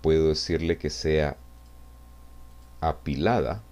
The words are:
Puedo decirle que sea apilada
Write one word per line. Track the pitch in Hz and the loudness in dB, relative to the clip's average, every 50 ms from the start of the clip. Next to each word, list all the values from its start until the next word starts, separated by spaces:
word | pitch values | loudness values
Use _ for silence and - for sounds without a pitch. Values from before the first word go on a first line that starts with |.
Puedo | - 80 80 80 78 | 4 4 4 6 4
decirle | 78 78 - - - 85 78 82 82 85 | 4 2 0 0 -2 -2 0 2 0 0
que | - - 76 | 0 -2 -6
sea | - - - 80 78 78 76 73 69 - - - - - - - - - - - - - - - - - - - - - - - - - - - - - | -6 -2 0 2 2 4 2 0 -2 -6 -16 -20 -20 -20 -20 -20 -20 -20 -20 -20 -20 -20 -20 -20 -20 -20 -20 -20 -18 -18 -18 -18 -20 -20 -20 -20 -10 -2
apilada | - 80 78 - - 76 71 65 78 104 123 107 69 60 92 110 - - | -2 -2 -2 -2 -4 -4 -2 0 2 2 2 2 0 -2 -4 -6 -10 -16